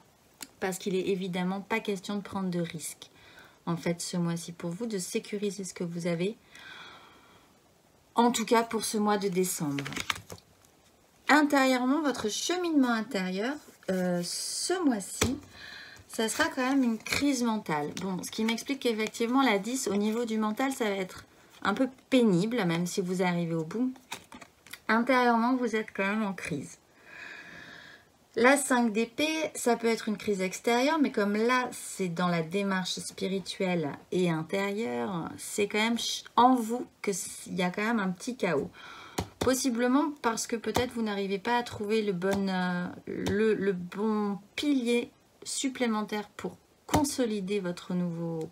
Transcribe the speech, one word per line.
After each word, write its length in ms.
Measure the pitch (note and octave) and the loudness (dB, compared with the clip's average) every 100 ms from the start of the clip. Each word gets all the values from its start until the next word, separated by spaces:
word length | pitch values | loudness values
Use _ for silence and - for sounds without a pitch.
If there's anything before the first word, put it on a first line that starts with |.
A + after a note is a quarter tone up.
| - _ _ _ - _ | -20 _ _ _ -20 _
Parce 200 | F#3+ F3+ | -6 -4
qu'il 180 | G#3 F#3 | -2 0
est 120 | F#3 | 0
évidemment 520 | F#3+ F#3+ F3+ F3+ G3 | -2 -2 -2 -2 -2
pas 180 | F#3+ A3 | -4 -4
question 380 | G#3+ G3 - G3+ | -2 -4 -4 -6
de 60 | |
prendre 280 | G3 G3 F#3 | -6 -4 -2
de 100 | F3 | -2
risques. 500 | E3 D#3+ - - - - - - - _ | -2 -4 -10 -12 -20 -20 -20 -20 -20 _
En 120 | - E3+ | -4 -2
fait, 240 | E3+ E3+ | -2 -4
ce 160 | - F3+ | -4 -2
mois-ci 340 | E3+ E3+ E3+ | 0 -2 -6
pour 200 | E3+ F3 | -10 -8
vous, 160 | F3 A#3 | -6 -4
de 120 | G3+ | -4
sécuriser 640 | F3+ A3+ - G#3 G3+ F#3+ | -4 -6 -4 -4 -4 -6
ce 120 | F#3 | -10
que 100 | - | -8
vous 240 | F3 E3+ E3+ | -6 -4 -2
avez. 280 | E3 F#3+ A3+ _ - - - - - - - - - - _ _ _ _ _ _ - | 0 -2 -4 _ -20 -18 -18 -18 -20 -20 -20 -20 -20 -20 _ _ _ _ _ _ 4
En 160 | A#3+ | 4
tout 120 | A#3+ | 4
cas 200 | A3 A3+ | 4 4
pour 200 | A3+ A3 | 4 -2
ce 140 | G3 G#3+ | -2 0
mois 200 | G#3 G#3 | 2 2
de 100 | G3 | 2
décembre. 560 | F3+ F#3 - D3+ C#3 C#3 - - - - - _ _ _ _ _ _ _ _ - | 2 0 0 -2 -2 -4 -6 -6 -8 -10 -18 _ _ _ _ _ _ _ _ 4
Intérieurement, 720 | C4+ D4 C#4 C4 B3+ B3+ D4+ | 6 8 6 4 4 4 2
votre 280 | D4 A#3+ G#3+ | 2 0 -2
cheminement 600 | - - F4+ F4 D4+ B3+ | -4 -2 -2 2 4 4
intérieur, 640 | A3+ G#3+ G3 F#3 F#3 A#3 D4 - - - | 2 0 -2 -2 -2 -2 -4 -10 -12 -4
euh, 300 | F#3 F3+ F3 | 0 0 0
ce 580 | F3 - - - - F#4 | -2 -6 -6 -6 -2 2
mois-ci, 540 | D#4 A3 - - A#3 C#4+ - - - - - - - | 2 0 -4 0 0 0 -8 -18 -18 -16 -18 -20 -12
ça 200 | - A3 | -4 -2
sera 200 | - D#4+ | 2 0
quand 200 | D4 B3+ | 2 2
même 140 | C#4 | 4
une 160 | B3 A3 | 4 0
crise 440 | - - C#4+ B3+ | -2 0 2 2
mentale. 480 | A#3+ A3 - D3+ D3+ - | 2 0 -2 -2 -2 -4
Bon, 200 | F#3+ F3+ | -4 -4
ce 80 | - | -6
qui 140 | - | -2
m'explique 360 | A3 A3+ - C#4 | -2 -2 -4 -2
qu'effectivement, 600 | A#3+ A3 G#3+ - A#3 C4 | 0 0 -2 -2 0 4
la 160 | C4 G3+ | 4 2
dix, 300 | G3+ C4 - | 0 -4 -2
au 80 | G3+ | 0
niveau 280 | G#3+ A3 | 0 0
du 140 | A#3+ A3 | -2 0
mental, 340 | G#3+ A3 C4+ | -2 0 -2
ça 120 | C4 | 0
va 120 | A3 G3 | -2 -2
être 280 | F#3 - - - - - | -6 -10 -20 -20 -20 -6
un 120 | - | -2
peu 140 | G#3 C4+ - _ | 0 -2 -4 _
pénible, 540 | C4 A#3 F3 G#3+ A#3+ | 6 6 6 2 0
même 220 | F3+ E3 F3 | 2 0 0
si 140 | G3+ | -2
vous 220 | F3+ F#3 | -2 0
arrivez 320 | F3+ E3+ E3+ | 2 2 0
au 100 | E3 | -2
bout. 280 | D#3+ G#3+ B3+ B3+ - - - - - _ - - - | -4 -2 -2 -2 -12 -16 -16 -20 -20 _ -20 -12 0
Intérieurement, 680 | A3+ A#3+ B3+ A#3+ A#3 A#3 | 2 4 4 6 4 4
vous 220 | B3+ A#3+ A3 | 2 0 -2
êtes 120 | G#3+ | -4
quand 120 | - G3 | -2 -2
même 160 | G#3+ | 0
en 100 | G#3 | -2
crise. 460 | F#3 - C#3+ F3 - _ _ - - - - - - - - - - _ _ _ - | -4 -6 -6 -8 -14 _ _ -20 -18 -16 -16 -18 -18 -18 -18 -20 -20 _ _ _ 4
La 200 | A#3+ C#4 | 6 6
cinq 360 | - B3 A#3+ | 4 4 4
d'épée, 580 | G#3 A#3 - D4+ D#4 D4+ | 2 0 0 0 0 -4
ça 220 | - - A#3 | -2 0 2
peut 120 | A3+ | 2
être 200 | A3 - | 0 -2
une 100 | G#3 | -4
crise 240 | - G3 | -2 -2
extérieure, 560 | F#3 - - A#3 C4+ D#4+ | -2 -2 0 2 2 2
mais 100 | B3+ | 2
comme 240 | - G3+ | 2 0
là, 340 | G#3 A3+ B3+ B3 | 2 2 2 0
c'est 360 | - - - F#3 | -6 -12 -6 -4
dans 200 | E3+ F3 | 0 0
la 140 | E3+ | 2
démarche 560 | D#3+ G3 G3+ F#3+ F3+ - | 0 -2 0 0 -2 -6
spirituelle 1000 | - - F#3+ G3 F3+ - F#3 F3+ D3 - - | -8 -6 -4 -4 -6 -2 0 0 -2 -6 -4
et 180 | F3+ F3+ | 0 2
intérieure, 1000 | D#3+ D#3+ G3 G3+ G3+ A#3+ A#3+ A#3 F3 - - | 0 -2 -2 -2 -2 -4 -2 -2 -4 -6 -8
c'est 300 | - - G3+ | -8 -2 0
quand 120 | G#3 | 2
même 200 | A3 A#3 | 2 0
ch-, 260 | - - - - | -2 -6 -2 6
en 180 | B3 | 8
vous 320 | B3+ A3 A#3+ - _ | 6 2 -4 -6 _
que 80 | - | -4
s-, 340 | F#3 - - - | -2 -6 -12 -8
il 100 | F#3 | -2
y 60 | |
a 80 | F3+ | 0
quand 120 | F3+ | 0
même 180 | G#3+ A#3 | 0 0
un 100 | F#3+ | 0
petit 260 | F3+ - A#3+ | -4 -6 -2
chaos. 340 | F#3 C#3+ - - - - - - - - | 0 0 -2 -8 -18 -18 -10 -8 -8 0
Possiblement 680 | A#3 C4 C#4 A#3 B3 C4+ D#4 D4 | 2 2 2 2 4 4 2 0
parce 240 | A#3 A3 - | -2 -2 -2
que 100 | A#3 | -4
peut-être 360 | A3 A3 B3 | -2 0 -2
vous 100 | A#3+ | -2
n'arrivez 360 | A3 G3+ G3 G3 | -2 -2 -2 -2
pas 180 | A#3 A#3+ | 0 0
à 60 | |
trouver 400 | A#3+ - G#3 A3 | 0 -6 0 0
le 100 | G#3 | 2
bon, 360 | F3+ F#3+ G3+ G3 | 0 0 2 2
euh, 380 | F#3 F3+ F3+ F3+ - - | 0 0 -2 -4 -8 -8
le, 480 | - F#3 G3 A3 | -4 0 2 2
le 180 | G#3 G3 | 2 0
bon 640 | F3+ F3+ F#3 A3 G#3+ G#3 G3 - - | -2 -6 -4 0 0 0 -4 -8 -4
pilier 540 | D4 C#4 A#3 A#3+ - - _ _ | 0 2 2 0 0 -10 _ _
supplémentaire 840 | - - C#4 C4 A#3+ G#3+ G#3 G#3+ G3+ - | -8 -4 -4 0 0 0 -2 -4 -6 -8
pour 200 | F#3 - _ _ - | -10 -10 _ _ 0
consolider 720 | D4 C#4+ - A#3 G#3+ F#3 G#3 | 2 2 0 0 0 -2 -2
votre 360 | F3+ F3 - | -2 -6 -4
nouveau 540 | F3+ F3 E3 E3+ E3 D#3+ | -2 -2 -2 -4 -4 -8